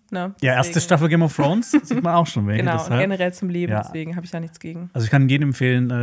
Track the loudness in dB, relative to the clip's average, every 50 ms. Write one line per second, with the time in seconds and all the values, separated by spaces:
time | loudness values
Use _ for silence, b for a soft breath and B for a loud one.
0 | _ _ -8 -6 -6 -6 -6 -2 0 0 2 2 0 2 0 -2 2 2 2 2
1 | 4 4 4 4 2 2 2 2 2 2 2 0 0 2 2 0 2 2 -2 -2
2 | 0 2 2 2 2 2 0 -2 0 0 0 0 0 0 0 -2 0 0 0 2
3 | 2 0 0 0 -2 -2 -2 -4 -6 -4 -2 -2 -2 0 0 -2 -2 -4 -8 -8
4 | -8 -8 -8 -10 -10 -10 -10 -10 -10 -10 -12 -14 -14 -12 -12 -12 -12 -8 -4 -4
5 | -2 2 4 4 4 4 4 2 2 0 0 0 0 2 2 2 0 0 -2 -2